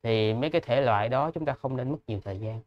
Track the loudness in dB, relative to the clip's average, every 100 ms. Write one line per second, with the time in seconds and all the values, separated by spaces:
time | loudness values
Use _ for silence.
0 | 2 2 2 2 0 0 2 2 4 2
1 | 2 0 0 -2 -4 -2 -4 -2 -4 -4
2 | -4 -6 -4 -6 -6 -8